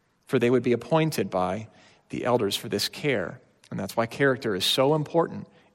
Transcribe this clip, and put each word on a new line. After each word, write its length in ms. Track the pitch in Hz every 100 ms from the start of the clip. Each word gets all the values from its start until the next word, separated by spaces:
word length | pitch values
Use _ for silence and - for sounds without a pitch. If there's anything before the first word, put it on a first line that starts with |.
| _ _ -
for 120 | 127
they 120 | 117
would 120 | 127
be 100 | 123
appointed 580 | 117 - 160 160 135 98
by 380 | 92 92 104 113 _ - _ -
the 140 | -
elders 300 | - 120 101
for 140 | - 117
this 200 | 101 -
care. 520 | - 147 110 85 - _ _ -
And 80 | 113
that's 180 | 98 -
why 100 | 117
character 480 | - 139 120 113
is 100 | 92
so 300 | - - 139
important. 520 | 156 147 170 - 101 - _ _